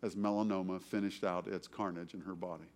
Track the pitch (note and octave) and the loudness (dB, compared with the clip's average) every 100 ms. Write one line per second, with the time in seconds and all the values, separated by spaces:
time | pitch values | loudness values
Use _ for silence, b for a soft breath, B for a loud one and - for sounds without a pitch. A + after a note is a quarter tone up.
0 | A2+ F#2+ G#2 G#2 G#2+ F#2+ F#2 F#2 - G#2+ | -2 0 2 4 4 4 2 -2 0 2
1 | G2+ F#2 G2 F2+ F2+ G2+ - - G#2 F2 | 2 2 2 2 0 -4 -4 -2 -2 -2
2 | E2+ G2 F2+ F2+ F2+ D#2+ E2 | -6 -8 -6 -4 -4 -6 -10